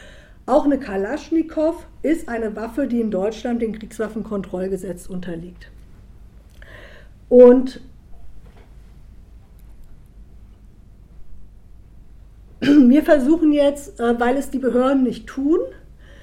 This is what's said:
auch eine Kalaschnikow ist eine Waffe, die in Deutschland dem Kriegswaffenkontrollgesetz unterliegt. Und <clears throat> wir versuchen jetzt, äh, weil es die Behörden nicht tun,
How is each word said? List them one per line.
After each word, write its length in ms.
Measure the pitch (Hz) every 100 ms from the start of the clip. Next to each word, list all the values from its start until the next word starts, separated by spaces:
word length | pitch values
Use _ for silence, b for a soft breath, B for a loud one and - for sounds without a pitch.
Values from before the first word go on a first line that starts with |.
| B B B B -
auch 160 | 285 285
eine 140 | 277
Kalaschnikow 1040 | 202 196 202 302 - 330 320 320 311 339 - -
ist 260 | 262 330 -
eine 280 | 233 220 196
Waffe, 320 | 226 294 254
die 120 | 233
in 120 | 214
Deutschland 500 | 185 208 220 247 233
dem 120 | 226
Kriegswaffenkontrollgesetz 1300 | - 214 - 214 220 - 202 185 185 190 185 190 175 -
unterliegt. 640 | 185 180 170 180 - - - - - - - - - - - B B B B B - -
Und 520 | 247 247 262 254 - - - - - - - - - - - - - - - - - - - - - - - - - - - - - - - - - - - - - - - - - - - - - - - - -
<clears throat> 0 |
wir 420 | 254 294 240 294
versuchen 500 | 320 302 254 330 302
jetzt, 460 | 294 285 285 - -
äh, 200 | 233 233
weil 180 | 240 277
es 120 | -
die 80 | 254
Behörden 460 | 254 240 262 277
nicht 240 | 247 - -
tun, 320 | 269 277 381 523 - - - b b